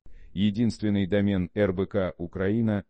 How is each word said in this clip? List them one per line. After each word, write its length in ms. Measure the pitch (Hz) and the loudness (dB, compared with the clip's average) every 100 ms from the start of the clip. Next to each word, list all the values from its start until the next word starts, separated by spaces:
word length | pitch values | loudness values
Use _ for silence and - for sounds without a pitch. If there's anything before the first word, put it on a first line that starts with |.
| - - - | -18 -16 -10
Единственный 720 | 87 107 101 117 - 107 101 92 | 0 0 2 0 0 0 2 2
домен 460 | 101 101 95 90 | 2 2 0 0
Р 180 | 104 101 | 0 0
Б 140 | 92 92 | 0 -2
К 300 | 104 90 - | -2 -2 -4
Украина 680 | 87 90 95 113 110 104 | -8 -4 0 0 0 0